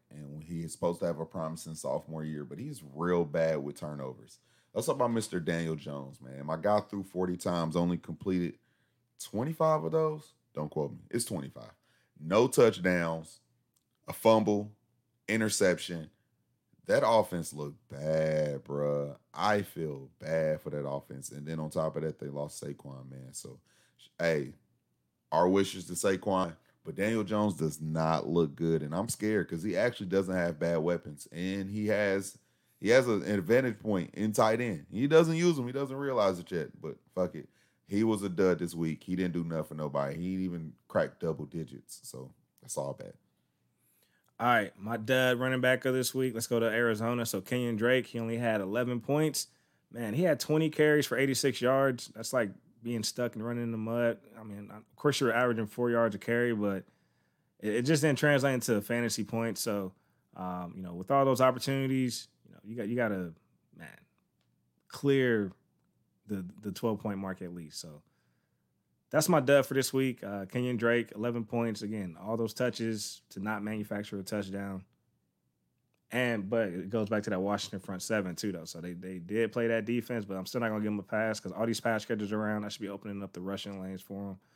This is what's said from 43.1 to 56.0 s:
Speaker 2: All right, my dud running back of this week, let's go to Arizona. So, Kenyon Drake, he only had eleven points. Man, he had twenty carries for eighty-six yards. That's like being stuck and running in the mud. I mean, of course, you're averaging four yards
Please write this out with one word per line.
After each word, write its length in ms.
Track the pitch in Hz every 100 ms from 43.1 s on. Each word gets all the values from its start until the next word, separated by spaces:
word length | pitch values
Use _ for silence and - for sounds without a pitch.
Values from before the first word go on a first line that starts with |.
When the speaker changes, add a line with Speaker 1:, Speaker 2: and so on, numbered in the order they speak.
| - _ _ _ _ _ _ _ _ _ _ _ -
Speaker 2:
All 80 | 120
right, 260 | 117 98 -
my 200 | 104 117
dud 420 | 110 131 127 123
running 220 | 127 131
back 240 | 127 127 131
of 80 |
this 200 | 127 123
week, 200 | 131 131
let's 120 | 113 -
go 140 | 117
to 60 | 113
Arizona. 600 | 113 117 107 113 120 113
So, 140 | 98
Kenyon 340 | - 123 120
Drake, 320 | 107 117 127 113
he 140 | 117
only 160 | 113 117
had 240 | 117 107
eleven 400 | 95 113 123 123
points. 480 | 123 147 156 131 - _ _ _ _
Man, 240 | 117 113
he 80 | 127
had 160 | 180 143
twenty 300 | - 156 160
carries 380 | 156 151 151 139
for 100 | 123
eighty-six 440 | 139 139 139 113
yards. 480 | 123 135 135 120 -
That's 180 | 113 117
like 180 | 127 104 - _ _
being 200 | 117 117
stuck 320 | 107 - 120
and 100 | 107
running 180 | 117 120
in 100 | 117
the 60 | 113
mud. 400 | 110 120 117 - - 113
I 60 |
mean, 260 | 110 101 101
of 260 | 107 - -
course, 240 | 147 135
you're 120 | 123
averaging 340 | 117 123 113 107
four 200 | - 120
yards 260 | 117